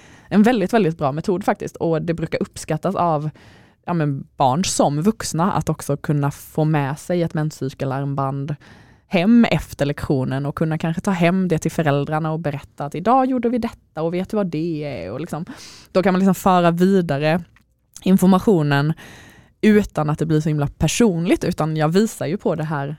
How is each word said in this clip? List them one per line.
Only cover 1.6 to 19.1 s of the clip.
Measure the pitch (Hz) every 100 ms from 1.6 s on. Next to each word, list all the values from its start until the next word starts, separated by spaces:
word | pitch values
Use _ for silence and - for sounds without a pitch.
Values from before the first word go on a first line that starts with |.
| - -
Och | 170 156
det | 165
brukar | 170 160 -
uppskattas | - - - 160 170
av, | 190 175 151 151 - - - _ _ -
ja, |
men | 170 151 139 - -
barn | 135 139
som | - - 180 147
vuxna | 185 220 - 156 185
att | - 156
också | 156 - 143
kunna | - 147 143
få | - - -
med | 156 156 135 147
sig | - 175
ett | 170
menscykelarmband | 160 156 - 131 - 135 135 143 139 135 139 139 143 - - - _ _
hem | - 185 240 226
efter | - - - 143
lektionen | 147 - 143 131 131 143
och |
kunna | - 160 156
kanske | 165 160
ta | -
hem | 180 170 190 180
det | 156
till | 160
föräldrarna | - 151 143 143 156 160
och | 160
berätta | 170 139 - -
att | 143
idag | 151 190 262 262
gjorde | 262 233
vi | 240
detta | 226 - _ -
och | 165
vet | 175 185
du | 214
vad | 190
det | 151 170 151
är? | 147 123 85
Och | 123
liksom, | 160 151 180 277 - - -
då | 190
kan | 185
man | 185
liksom | 190
föra | 180 202 180 170
vidare | 170 185 196 170 143 151 165 170 _ _ _ _ -
informationen | - 190 185 190 - 180 147 139 147 160 -